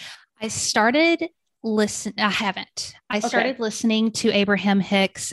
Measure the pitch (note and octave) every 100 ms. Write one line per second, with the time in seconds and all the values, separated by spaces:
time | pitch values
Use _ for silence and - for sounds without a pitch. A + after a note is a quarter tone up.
0 | - - _ - A3 - - A#3+ A3 D4
1 | E4+ E4 E4 _ _ _ A3+ G#3+ G#3 -
2 | G#3+ - G#3 - G#3 G#3 - - - -
3 | - G#3+ A#3 A#3+ A#3+ B3+ A3 G#3+ A3+ A3
4 | A3 A3 A3+ G3+ G3+ G3 G3 G3 F3+ G3
5 | F#3+ - -